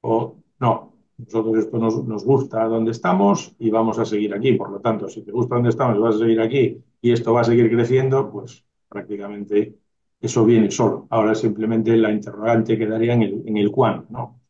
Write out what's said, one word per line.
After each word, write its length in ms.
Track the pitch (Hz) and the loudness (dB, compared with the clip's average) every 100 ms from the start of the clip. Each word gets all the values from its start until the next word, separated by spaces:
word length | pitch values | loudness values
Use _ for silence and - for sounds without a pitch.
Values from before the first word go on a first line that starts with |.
O 360 | - 117 127 - _ _ | 0 -2 -2 -12 _ _
no? 340 | 123 - - _ _ - | -2 -2 -6 _ _ -20
Nosotros 400 | 117 113 110 110 | -6 -4 0 0
esto 180 | 107 117 | -2 -2
nos, 260 | 113 110 - | -2 -2 -4
nos 200 | 107 104 | -6 0
gusta 400 | 135 - 110 110 | 0 0 -4 -2
donde 260 | 113 113 | 0 -2
estamos 640 | 113 - 185 202 - - _ | -2 -2 2 2 0 -4 _
y 100 | 113 | 0
vamos 280 | 110 113 107 | 0 0 -2
a 60 | 113 | -2
seguir 280 | 107 104 98 | -2 -2 -2
aquí. 180 | 131 | 0
Por 180 | 117 101 | 0 -2
lo 80 | 101 | -6
tanto, 280 | 117 107 98 | -4 -4 -6
si 140 | - | -12
te 80 | 104 | -8
gusta 240 | 110 117 120 | -6 -2 0
donde 140 | 120 | 0
estamos 260 | - 131 104 | 0 0 2
y 40 | |
vas 140 | 113 107 | 2 2
a 40 | |
seguir 220 | 113 113 | 2 2
aquí 420 | 113 135 120 - _ _ | 2 2 0 -2 _ _
y 100 | 120 | 0
esto 200 | 117 113 | 0 2
va 80 | 117 | 2
a 20 | 117 | 4
seguir 240 | 117 113 | 4 4
creciendo, 600 | 117 117 131 131 135 135 | 2 2 2 2 0 -2
pues 340 | 101 117 - _ _ _ | -8 -14 -20 _ _ _
prácticamente 880 | 104 101 101 101 104 101 104 113 - _ _ _ _ | -14 -10 -10 -10 -12 -2 0 0 -8 _ _ _ _
eso 240 | 117 123 110 | -4 2 4
viene 260 | 117 104 | 6 4
solo". 360 | - 110 - - | 2 0 0 -2
Ahora 240 | 113 107 107 | 0 0 0
simplemente 600 | 113 104 110 113 110 113 | -2 -2 -2 0 2 4
la 140 | 107 | 2
interrogante 680 | 107 104 101 110 117 110 110 | 0 -6 -6 0 0 2 0
quedaría 360 | 107 110 117 | 0 0 0
en 100 | 120 | 2
el, 200 | 104 104 117 | 0 -2 -4
en 100 | 107 | 0
el 140 | 104 | 0
cuándo, 360 | 131 117 92 - | 2 0 0 -10
¿no? 300 | 123 123 - | -12 -12 -16